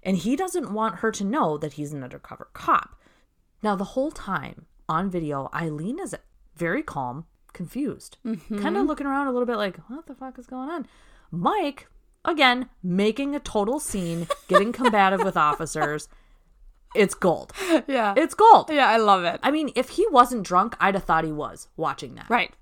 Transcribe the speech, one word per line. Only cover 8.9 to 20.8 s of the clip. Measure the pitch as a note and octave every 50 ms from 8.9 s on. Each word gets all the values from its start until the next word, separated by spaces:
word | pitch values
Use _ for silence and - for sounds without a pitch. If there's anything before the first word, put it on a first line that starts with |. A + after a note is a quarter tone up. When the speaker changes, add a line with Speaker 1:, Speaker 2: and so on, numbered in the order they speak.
| D4+ - C#4
Speaker 1:
around | C#4 C4+ C#4 C#4+ C4+
a | B3
little | B3 B3
bit | A#3 A#3+
like, | G#3 G#3 F#3+ F3 - - -
"What | A#3+ D#4 E4
the | - C4+
fuck | - C4 C4 B3+ C4
is | A#3+
going | - B3+ B3+ C4 C#4+
on?" | E4+ E4 A#3+ - _ _ - - - - _ -
Mike, | - E3+ F3 A#3+ - - - C#4+ C4+ - - _ - - _ _ _ _ -
again, | - E4+ D4+ C#4+ B3+ B3 B3+ B3+ - - _ -
making | F3+ F3 F#3+ G3+ A3 A3 - C#4 C#4 C#4+
a | C#4+
total | C#4+ - - G#3+ G3+ G#3+ C4 D4+
scene, | - - - G3 F3+ E3+ E3 E3 E3+ - C#5 - - -
getting | - - G3+ A3+ -
combative | - B3+ B3 G#3+ G#3 G3 F#3+ G3 F#3+ F#3
with | G3 F3
Speaker 2:
<laughs> | F3+ D#3 D3+
Speaker 1:
officers. | D3 - E3 C#3+ - D#3+ D3+ D3 D3+ D3+ - - - - _ _ _ _ _ _ _ _ - - - _ _ - -
It's | G3+ G3+ F#3 -
gold. | - - F#3 D#3 - - - - - F#4+ F#4 E4 C#4 -
Speaker 2:
Yeah. | - C4+ B3 A3 G#3 G3
Speaker 1:
It's | B3+ D#4+ - -
gold. | - G#4 A4+ G#4+ - - -
Speaker 2:
Yeah, | D#4 D4 B3+ G3+
I | A3 A3+
love | A3 G#3 G3 F#3 F3
it. | E3+ - - -
Speaker 1:
I | -
mean, | C#4+ D#4 D#4 A#3+ -
if | A#3+ A#3+ -
he | - - G4+ A4+
wasn't | D#4+ B3 B3 B3 B3+ A3+ F#3
drunk, | - F3+ F3+ G3+ A#3 - -